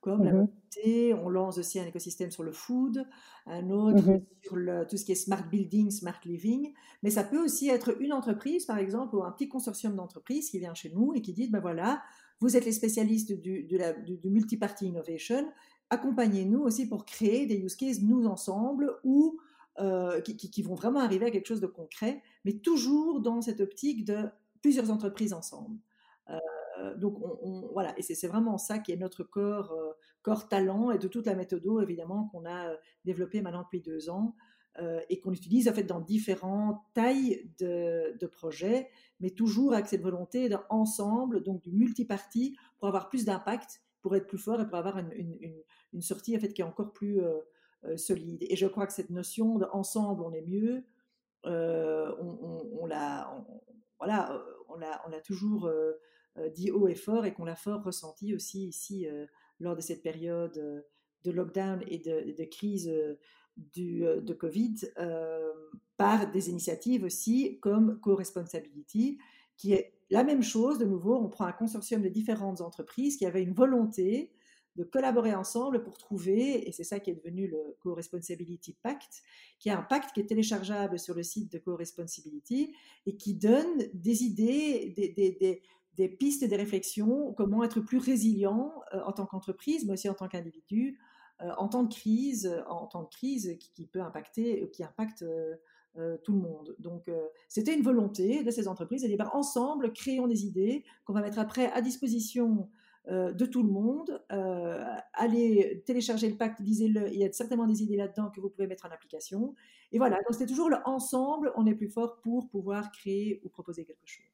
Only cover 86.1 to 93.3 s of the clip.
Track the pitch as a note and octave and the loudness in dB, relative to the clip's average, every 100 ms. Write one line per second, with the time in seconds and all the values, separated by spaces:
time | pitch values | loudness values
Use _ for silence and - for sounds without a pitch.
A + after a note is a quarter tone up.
86.1 | F#3 C#4 C#4+ A#3 G3+ G#3 G3 - - G#3+ | 2 0 2 0 0 0 -2 -2 0 2
87.1 | C4+ C#4+ - G3+ G#3+ A#3 A3+ A3 B3+ - | 2 0 0 2 4 2 0 0 0 2
88.1 | B3+ A3 G3+ G3 A3 C#4+ D#4+ - G3 - | 4 4 4 4 2 0 -6 -8 -6 -6
89.1 | G3+ G3 F#3+ F#3+ F#3 - D#4 G#3+ F#3+ G3+ | -6 -6 -6 -6 -6 -2 0 0 -2 -2
90.1 | F#3+ F#3 F3+ E3 D#3+ _ G#3 C4 C#4 _ | -4 -6 -8 -10 -14 _ 0 0 -4 _
91.1 | _ - _ F3 - G3+ B3 A#3 - G#3+ | _ -20 _ -8 -4 -2 2 0 0 2
92.1 | A3 C#4 A#3 F#3+ E3+ - E3+ D#3 F3 D#3+ | 2 2 -2 -2 -4 -6 -8 -8 -10 -12
93.1 | - C4 | -6 -4